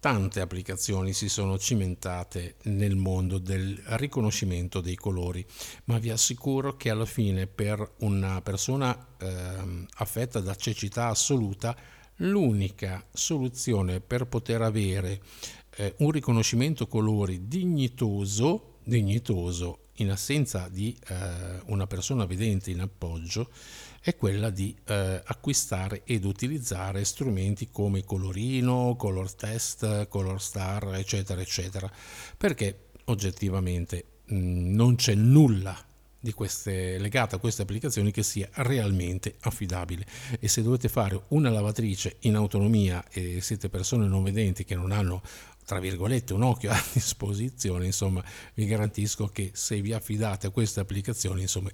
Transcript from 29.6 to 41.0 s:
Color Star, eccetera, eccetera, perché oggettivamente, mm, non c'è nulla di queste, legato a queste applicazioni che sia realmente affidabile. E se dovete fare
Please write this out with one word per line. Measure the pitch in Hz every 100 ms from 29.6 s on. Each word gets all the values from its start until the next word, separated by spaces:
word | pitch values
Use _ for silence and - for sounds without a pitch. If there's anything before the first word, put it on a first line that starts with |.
| - - 110 104 104
Color | 101 95 95
Star, | - 98 95 101 101
eccetera, | 95 95 101 95 90
eccetera, | 92 - 92 95 95 - - - -
perché | - 208 151 101 95 - -
oggettivamente, | - 107 98 90 98 95 90 90 85 87 - - -
mm, | 101 90 90 87
non | 104 120
c'è | 120 -
nulla | 104 110 139 147 101 95 92 - - _ -
di | 117
queste, | 107 101 - - 95 92 92
legato | 101 131 113 92
a |
queste | 120 -
applicazioni | 98 104 147 117 101
che | 104
sia | 107 - 95
realmente | - 123 135 104 95 90 92 - -
affidabile. | - - 95 92 85 87 - - 135 120
E | 107
se | -
dovete | 113 123 123
fare | -